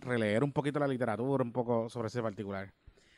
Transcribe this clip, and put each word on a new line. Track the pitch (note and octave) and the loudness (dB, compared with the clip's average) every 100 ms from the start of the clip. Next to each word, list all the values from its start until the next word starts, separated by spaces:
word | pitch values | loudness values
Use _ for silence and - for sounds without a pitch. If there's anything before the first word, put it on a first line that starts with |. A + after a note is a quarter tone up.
releer | B2+ B2 G#2+ G#2+ | 0 2 4 4
un | C#3+ | 2
poquito | D3 C#3 D3 | 2 0 0
la | C#3+ | 0
literatura, | B2+ A#2+ G#2 B2+ C3+ A#2+ | 2 0 0 0 2 0
un | |
poco | A#2+ A#2 A#2 A2+ | 0 0 0 0
sobre | A#2+ A2 | -4 -4
ese | B2 | -2
particular. | A2+ G2 G2 G2 G2 - - - _ | -4 -4 -6 -6 -8 -14 -20 -20 _